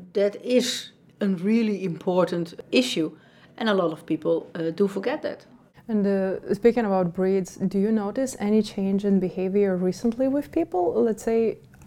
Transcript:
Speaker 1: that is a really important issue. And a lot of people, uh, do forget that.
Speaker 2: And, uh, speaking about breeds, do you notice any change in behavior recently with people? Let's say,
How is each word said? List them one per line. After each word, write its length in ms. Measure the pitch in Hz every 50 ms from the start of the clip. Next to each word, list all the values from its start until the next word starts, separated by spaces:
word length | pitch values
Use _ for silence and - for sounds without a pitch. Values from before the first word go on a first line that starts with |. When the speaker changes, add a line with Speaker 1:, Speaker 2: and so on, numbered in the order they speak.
| - - -
Speaker 1:
that 300 | 202 202 208 202 - -
is 500 | 247 254 247 247 - - - - - - _ _ - _ _
a 60 | 208 196
really 560 | 190 165 180 208 226 233 226 214 208 180 185
important 720 | 180 160 - - 196 180 185 175 175 185 170 170 170 - - - -
issue. 440 | - 254 247 - - 175 156 156 - - - - - - - - - -
And 120 | 226 220
a 40 | 202
lot 160 | 185 175 160
of 120 | 156 151 - -
people, 420 | 160 156 - 170 165 156 - - -
uh, 160 | 170 160 165
do 160 | 165 - 202 196
forget 340 | 196 196 196 233 302 302
that. 240 | - - - - - - - - - _ _ - - -
Speaker 2:
And, 200 | 220 208 196 196
uh, 460 | 196 196 190 190 185 - - - 202
speaking 300 | 196 - 233 226 240 220
about 280 | 202 190 190 180 170 170
breeds, 440 | 190 185 190 196 190 180 - - -
do 200 | 190 180 202 196
you 140 | 196 220
notice 460 | 220 220 202 202 226 269 269 262 - -
any 240 | 202 208 214 220 214
change 420 | - - 202 196 190 196 196 208
in 140 | 202 202 185
behavior 560 | 185 175 185 185 185 190 190 202 202 196 185
recently 520 | 180 185 185 180 - - 233 226 240 262 269
with 220 | 269 294 285 -
people? 420 | - 330 339 - - 359 349 - -
Let's 280 | 214 240 226 208 -
say, 360 | - 233 226 226 226 214 - - - - - - -